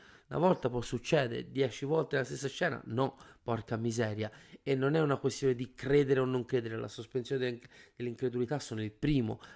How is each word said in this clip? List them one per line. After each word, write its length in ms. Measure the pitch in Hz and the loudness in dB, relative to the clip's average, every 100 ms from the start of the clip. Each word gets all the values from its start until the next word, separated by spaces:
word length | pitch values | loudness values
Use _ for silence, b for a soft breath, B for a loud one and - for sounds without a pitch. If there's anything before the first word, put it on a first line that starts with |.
| B B - | B B -6
Una 100 | 143 | 2
volta 320 | 175 180 123 | 4 4 0
può 100 | 123 | -2
succedere, 720 | 113 123 - 160 127 120 120 | -2 -4 2 2 2 -2 -4
dieci 340 | 123 135 - | -2 -2 -2
volte 320 | 139 160 139 139 | -2 0 0 -2
la 80 | |
stessa 240 | 123 143 131 | -2 -4 -6
scena? 320 | - 175 123 - | -2 -4 -4 -4
No, 300 | 113 135 - B B | 0 0 -2 B B
porca 340 | - 117 107 113 | -4 -4 -2 -2
miseria. 540 | 117 113 110 104 107 B B B | 0 0 0 -2 -6 B B B
E 120 | - | -2
non 200 | 135 135 | 2 4
è 60 | 160 | 4
una 180 | 151 135 | 2 2
questione 360 | 135 - 135 | 0 0 0
di 200 | 120 123 | 0 -4
credere 460 | - 123 143 135 135 | -6 2 4 6 4
o 40 | |
non 220 | 127 127 120 | 2 0 0
credere, 320 | 127 113 113 | -2 -2 -6
la 100 | 113 | -8
sospensione 520 | - 113 131 117 135 | -10 -6 -6 -2 -2
de-, 200 | 123 117 - B B | -2 -4 -10 B B
dell'incredulità 640 | - 123 120 127 120 120 147 | -8 -8 -4 -2 0 -2 -2
sono 240 | - 110 | -4 -4
il 80 | 107 | -4
primo 500 | - 143 143 110 113 B | -2 2 2 2 -2 B